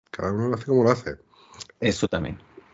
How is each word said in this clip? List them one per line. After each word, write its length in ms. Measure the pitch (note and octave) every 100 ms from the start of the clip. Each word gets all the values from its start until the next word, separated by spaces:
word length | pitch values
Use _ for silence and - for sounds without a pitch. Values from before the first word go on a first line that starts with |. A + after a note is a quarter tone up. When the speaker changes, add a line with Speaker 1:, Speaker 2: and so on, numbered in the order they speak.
| _
Speaker 1:
cada 220 | - F#2+
uno 160 | G2+ A#2+
lo 60 |
hace 100 | A2+
como 200 | B2+ C3
lo 60 | A#2
hace. 260 | B2 D2+ C#2+ _ _ _ - - _
Speaker 2:
Eso 280 | A#2+ - G2+
también. 300 | F2+ - - - - -